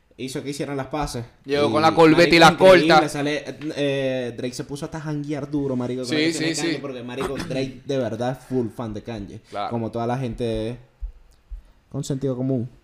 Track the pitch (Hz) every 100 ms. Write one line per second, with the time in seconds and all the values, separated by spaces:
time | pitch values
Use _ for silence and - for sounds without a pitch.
0 | _ - 131 143 135 143 139 139 131 151
1 | 147 123 117 _ - 143 147 151 160 160
2 | 160 156 170 165 160 156 190 185 156 156
3 | 151 147 143 147 - 131 151 147 143 139
4 | 135 131 120 113 127 123 135 139 156 160
5 | 151 147 143 151 143 147 139 127 123 127
6 | 127 156 160 160 160 151 165 156 143 123
7 | 120 123 196 135 - 127 135 - - 135
8 | 117 110 120 135 - 127 110 - 117 104
9 | 98 113 98 95 - 101 101 117 113 113
10 | 117 123 127 110 120 110 110 123 - -
11 | - - _ _ - - - _ _ 131
12 | 143 135 135 127 131 131 120 -